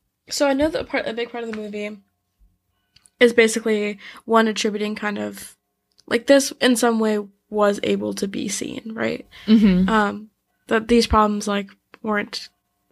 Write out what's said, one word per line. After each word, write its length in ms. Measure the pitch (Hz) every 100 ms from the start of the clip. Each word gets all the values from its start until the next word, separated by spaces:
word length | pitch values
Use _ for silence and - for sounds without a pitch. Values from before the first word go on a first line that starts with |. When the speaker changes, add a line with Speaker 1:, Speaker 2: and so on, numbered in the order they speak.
| _ _ -
Speaker 1:
So 180 | - 285
I 60 |
know 140 | 269 311
that 180 | 349 -
part, 200 | 262 -
a 60 |
big 180 | 226 233
part 120 | 240
of 80 | 233
the 60 | 214
movie 400 | 214 208 208 208 _ _ _ _ _ _ _ _ _ _ _ -
is 140 | 240
basically 640 | 233 226 226 226 214 208 208 - - -
one 220 | 226 226
attributing 460 | 208 - 202 208
kind 240 | 214 208 208
of, 380 | 208 196 - _ _ _ _ _ -
like, 220 | 240 240
this 260 | 277 277 -
in 140 | 254 233
some 240 | 240 226
way 200 | 220 214 202 _ -
was 300 | 214 208 202
able 320 | - 196 214
to 140 | 202 196
be 200 | 196 202
seen, 440 | - - - 220
right? 320 | 220 226 - - - -
Speaker 2:
Mm-hmm. 420 | 220 202 180 185
Speaker 1:
Um, 400 | 220 208 208 214 _ _ _ -
that 200 | 226 220
these 200 | 240 233
problems, 400 | 214 214 208 208
like, 220 | 202 196 _ _ -
weren't 460 | 220 208 - - - _ _ _ _